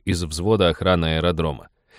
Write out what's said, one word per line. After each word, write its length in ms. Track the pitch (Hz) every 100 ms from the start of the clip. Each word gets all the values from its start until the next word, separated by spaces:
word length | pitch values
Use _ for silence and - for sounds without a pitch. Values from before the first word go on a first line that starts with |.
из 180 | - 87
взвода 460 | 85 78 92 110 90
охраны 480 | 82 92 90 82 80
аэродрома. 520 | 85 82 80 69 - _ _